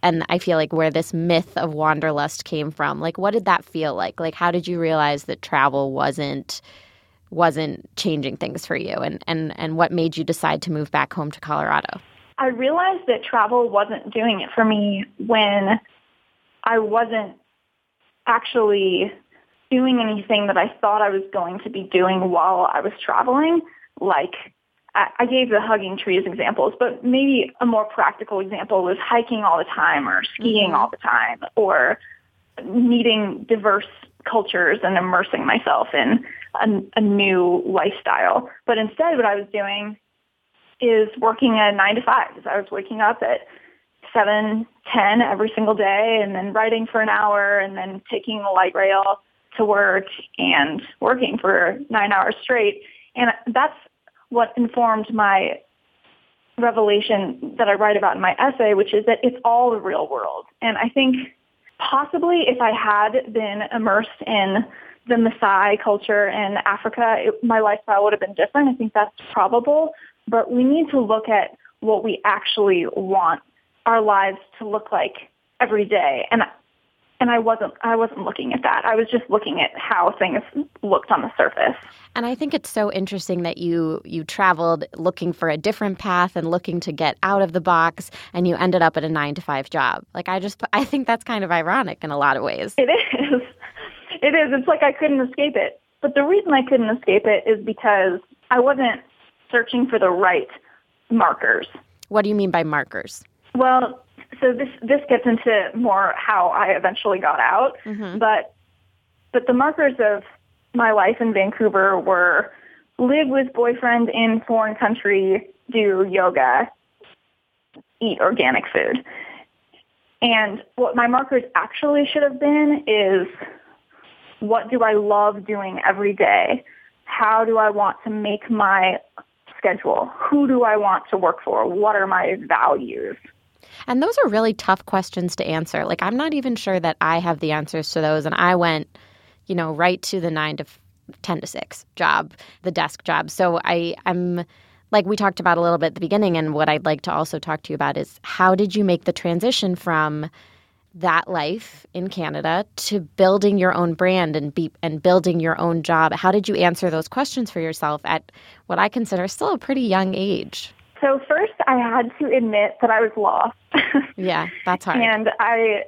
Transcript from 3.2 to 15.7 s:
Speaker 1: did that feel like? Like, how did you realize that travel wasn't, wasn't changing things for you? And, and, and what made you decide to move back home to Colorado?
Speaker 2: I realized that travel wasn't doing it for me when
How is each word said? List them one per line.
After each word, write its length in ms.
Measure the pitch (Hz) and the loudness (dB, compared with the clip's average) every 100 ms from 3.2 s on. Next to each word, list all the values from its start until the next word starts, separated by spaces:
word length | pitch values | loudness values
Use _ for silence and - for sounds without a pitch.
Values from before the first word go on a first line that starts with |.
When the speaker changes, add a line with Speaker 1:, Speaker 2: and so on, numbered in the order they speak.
| 196 | -2
Speaker 1:
did 120 | 214 | 0
that 220 | 196 175 - | 2 0 -2
feel 280 | 165 156 | -4 -4
like? 280 | 98 90 - | -2 -4 -4
Like, 140 | 165 - | -6 -2
how 160 | 175 | -2
did 180 | 175 170 | -2 -2
you 100 | 175 | -2
realize 460 | 165 160 147 143 - | 0 2 0 0 -6
that 160 | - | -12
travel 500 | - 151 139 139 139 | -2 2 2 2 -2
wasn't, 680 | 135 143 139 143 139 - - - - _ _ _ _ _ | 0 -2 -2 -6 -6 -10 -16 -18 -20 _ _ _ _ _
wasn't 600 | 165 170 147 156 - - - | 0 0 0 -4 -8 -12 -6
changing 420 | 190 156 135 143 | -4 -2 -4 -6
things 260 | - - | -8 -8
for 120 | - 160 | -6 -6
you? 180 | - - | -4 -6
And, 260 | - 147 - | -6 -6 -6
and, 320 | 160 156 - | -6 -6 -8
and 160 | 160 160 | -6 0
what 160 | 165 | 0
made 260 | 175 165 156 | 2 -2 -2
you 60 | |
decide 380 | 160 170 160 151 | -4 -2 -2 -2
to 80 | 175 | -4
move 200 | 151 147 | -6 -4
back 220 | 147 139 | -2 -2
home 180 | - 147 | -4 -8
to 80 | - | -10
Colorado? 600 | 156 147 - 147 - - - _ _ - | -6 -4 0 0 -2 -10 -16 _ _ -4
Speaker 2:
I 100 | 262 | -4
realized 600 | 240 262 330 370 370 - | -2 0 0 0 0 -2
that 160 | 233 | -2
travel 460 | - 240 214 247 233 | -2 0 2 2 2
wasn't 440 | 202 208 220 - | 2 0 -4 -8
doing 280 | 220 233 202 | -2 -2 -2
it 80 | - | -2
for 100 | - | 0
me 420 | 220 214 202 196 202 - | 2 2 0 -2 -6 -8
when 640 | 214 220 208 202 196 | -2 2 2 2 2